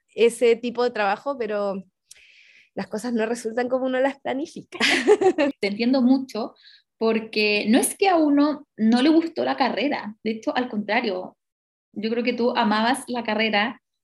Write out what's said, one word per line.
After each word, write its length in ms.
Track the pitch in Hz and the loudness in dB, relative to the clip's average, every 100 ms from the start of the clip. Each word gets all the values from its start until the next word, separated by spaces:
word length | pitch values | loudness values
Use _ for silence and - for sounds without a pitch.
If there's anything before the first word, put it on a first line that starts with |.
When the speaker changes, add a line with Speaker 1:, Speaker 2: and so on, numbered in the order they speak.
| _ | _
Speaker 1:
ese 420 | - 233 233 240 226 | 2 2 4 2 2
tipo 260 | 240 233 | 0 -2
de 60 | 247 | -2
trabajo, 460 | 240 196 208 269 254 | 0 -2 -2 -4 -6
pero 460 | 220 208 202 196 185 _ _ - _ _ _ _ _ | -4 -4 -4 -6 -10 _ _ -20 _ _ _ _ _
las 120 | - 190 | -10 -8
cosas 240 | 214 247 | -8 -4
no 140 | 233 220 | -2 -2
resultan 420 | 233 220 226 247 | -4 -6 -4 -2
como 180 | 254 262 | -2 -2
uno 140 | 254 | 0
las 180 | 269 269 | -2 -2
planifica. 580 | - 262 330 - - - | -6 -6 -8 -12 -14 -4
<laughs> 840 | - - 247 415 381 - 285 - | 0 2 4 4 4 2 0 0
Speaker 2:
Te 60 | 202 | -4
entiendo 340 | 208 233 269 | -2 0 4
mucho, 520 | 240 262 - - - _ - _ _ - | 4 4 0 -8 -8 _ -20 _ _ -4
porque 680 | 226 220 220 214 208 208 208 | 0 0 -2 -2 0 0 2
no 100 | 247 | 2
es 180 | 330 - | 2 0
que 120 | 392 | 2
a 80 | 339 | 4
uno 500 | 302 285 294 294 - - | 4 4 2 0 -10 -2
no 260 | 220 240 | 2 4
le 60 | 285 | 4
gustó 340 | 320 320 - | 4 2 -2
la 120 | 240 269 | -2 0
carrera, 600 | 247 208 277 254 208 220 | -2 0 -2 -4 -8 -8
de 80 | 220 | -6
hecho, 220 | 220 302 262 | -6 -4 -4
al 120 | 254 | -4
contrario, 680 | 214 202 220 233 180 185 _ _ _ _ _ _ | -6 -2 -2 -2 -6 -10 _ _ _ _ _ _
yo 180 | 208 220 | -8 -6
creo 120 | 226 | -2
que 120 | 240 | -2
tú 180 | 240 240 240 | 0 0 0
amabas 480 | 226 214 226 262 - | 0 2 2 0 -4
la 160 | 240 | -6
carrera, 560 | 226 214 220 208 220 - _ _ | -4 -2 0 0 -2 -6 _ _